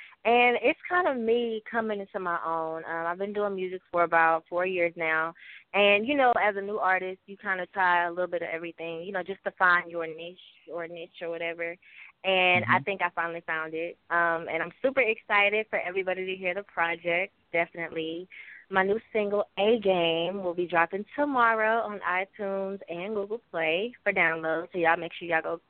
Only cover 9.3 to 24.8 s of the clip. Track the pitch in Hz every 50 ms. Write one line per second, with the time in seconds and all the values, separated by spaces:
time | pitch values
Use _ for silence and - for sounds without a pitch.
9.3 | 196 - _ 196 - - 190 180 175 175 175 170 170 170 165 165 160 160 165 175
10.3 | 180 185 - - - _ _ - 147 170 170 165 175 170 165 175 _ - 180 165
11.3 | 170 165 170 165 170 170 170 170 170 - _ - - - - - _ _ - 185
12.3 | 190 185 185 180 180 180 - - 170 185 139 - 196 190 175 175 - - 165 170
13.3 | 165 170 165 - 165 160 160 160 160 160 165 170 - - _ _ 165 170 170 170
14.3 | 165 165 170 - 147 165 165 175 - _ - 262 269 - 247 220 220 - - -
15.3 | 214 202 202 202 208 214 220 - - 196 - 175 180 196 185 185 185 185 190 185
16.3 | 190 190 190 180 175 190 208 - _ - 170 170 170 170 170 170 170 175 190 202
17.3 | _ _ _ _ - 170 165 - - 175 165 156 165 165 160 160 165 170 185 -
18.3 | - - - - - - - _ 190 190 190 196 202 233 - _ - 220 208 202
19.3 | 202 202 202 - _ - 196 214 240 233 202 196 190 180 170 165 165 165 170 175
20.3 | 190 202 190 180 170 170 180 165 175 165 165 170 - 190 214 - - - 294 294
21.3 | 277 254 233 226 226 220 220 220 226 233 220 208 208 196 - - 180 185 196 196
22.3 | _ - 208 196 196 196 196 190 196 196 - - 165 170 175 202 220 208 196 202
23.3 | - - - _ - 170 160 160 160 175 208 240 247 - _ 202 196 190 175 165
24.3 | 165 165 160 160 160 160 170 - - 185